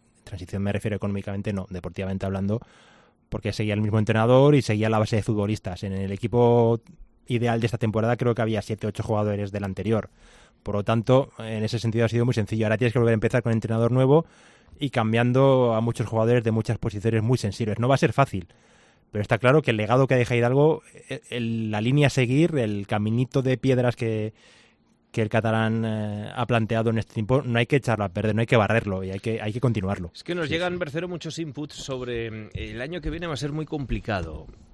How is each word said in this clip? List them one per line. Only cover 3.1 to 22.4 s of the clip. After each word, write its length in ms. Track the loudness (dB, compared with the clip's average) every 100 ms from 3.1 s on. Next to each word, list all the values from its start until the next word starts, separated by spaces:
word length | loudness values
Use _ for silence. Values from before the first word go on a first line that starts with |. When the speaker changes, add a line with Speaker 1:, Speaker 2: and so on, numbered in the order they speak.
| _ -10
Speaker 1:
porque 240 | -6 -6
seguía 220 | -4 -2
el 60 | 0
mismo 180 | 2 2
entrenador 540 | 2 2 6 6 6
y 60 | 4
seguía 280 | 2 0 2
la 80 | 2
base 180 | 2 0
de 60 |
futbolistas. 600 | 0 0 0 -2 -6 -8
En 80 | -6
el 200 | -6 -6
equipo 680 | -6 -2 2 4 6 4 2 _ -20 -20 _ -4
ideal 340 | -2 0 0
de 60 | -2
esta 120 | -2
temporada 380 | -2 0 0 0
creo 180 | 0
que 80 | 0
había 180 | 0 -2
siete, 260 | -4 -6 -6
ocho 140 | -4
jugadores 480 | -2 0 0 -2 -4
del 120 | -4
anterior. 460 | -6 -4 -2 -2 -2 _ -20 -20 _ _
Por 140 | -6 -4
lo 80 |
tanto, 480 | 0 0 4 4 2 -8
en 240 | -6 -4
ese 160 | -2 -2
sentido 240 | -2 0
ha 40 | 2
sido 160 | 2
muy 100 | 0
sencillo. 320 | 0 0 0 0
Ahora 120 | 2
tienes 140 | 2
que 80 | 2
volver 120 | 2
a 20 |
empezar 280 | 2 2 0
con 80 | 0
entrenador 380 | -2 0 0 2
nuevo 360 | 4 6 4 4 _ -20 _ _ -8
y 120 | -4
cambiando 840 | 0 2 2 4 4 6 6 4
a 60 | 2
muchos 260 | 0 -2 -2
jugadores 380 | 0 4 2
de 80 | 2
muchas 260 | 0 -2 -2
posiciones 420 | -4 -2 0 0
muy 160 | 2 0
sensibles. 440 | 0 -4 -4 -2
No 80 | 2
va 80 | 2
a 20 |
ser 140 | 2
fácil, 340 | 2 0 -2 -10 _ _ _ _ _ _
pero 120 | -6
está 160 | -2 2
claro 220 | 4 4
que 120 | 4
el 40 | 0
legado 300 | 2 2 4
que 80 |
deja 220 | 2 2 2
Hidalgo, 460 | 2 4 4 2 -6 -20 -14
e-, 120 | -14 -10
el, 420 | -6 -4 -2 -2
la 80 | -2
línea 260 | 2 4 4
a 40 |
seguir, 440 | 2 2 2